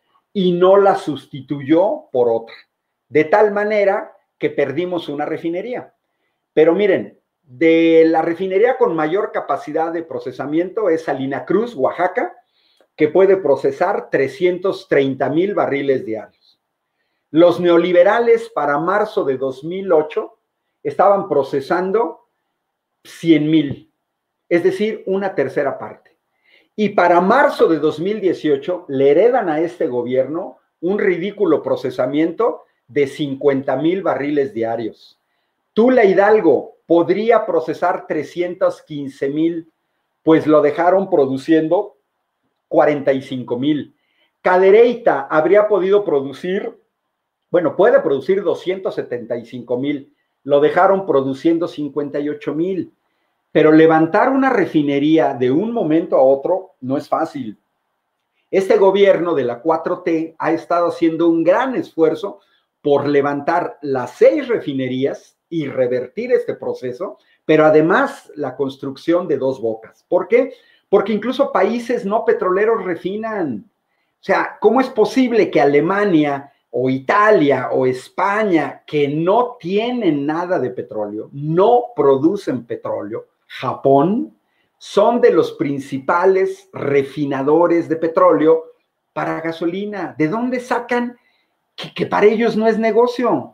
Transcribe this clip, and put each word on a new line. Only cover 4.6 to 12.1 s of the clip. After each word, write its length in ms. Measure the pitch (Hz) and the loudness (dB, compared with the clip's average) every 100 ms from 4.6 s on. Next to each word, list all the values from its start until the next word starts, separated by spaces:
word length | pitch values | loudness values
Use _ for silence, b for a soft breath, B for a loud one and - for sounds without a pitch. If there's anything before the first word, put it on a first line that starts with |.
| 135 135 180 175 - | -4 -4 -6 -6 -8
una 160 | 143 147 | -8 -6
refinería. 680 | 160 165 175 226 220 - _ _ _ _ _ _ | -6 -6 -6 -8 -12 -14 _ _ _ _ _ _
Pero 200 | 151 165 | 2 4
miren, 460 | 185 208 143 - _ _ _ | 4 2 0 -2 _ _ _
de 640 | 139 123 165 165 165 165 165 | _ 0 2 4 6 6 6
la 140 | 165 | 4
refinería 560 | 165 170 190 190 240 262 | -2 -4 -2 2 2 2
con 180 | 214 165 | 0 0
mayor 360 | 156 190 214 | -2 -2 -4
capacidad 600 | 196 - 139 - 151 175 | -6 -4 -6 -4 -4 -4
de 120 | 165 | -6
procesamiento 880 | 165 123 127 127 135 156 185 220 196 | -8 -10 -10 -10 -4 -4 -2 -2 -2
es 140 | 160 | -2
Salina 420 | 160 139 135 127 - | -2 -6 -4 -6 -2
Cruz, 300 | 180 240 156 | -2 -2 -2
Oaxaca, 600 | 131 - 180 | -2 0 -2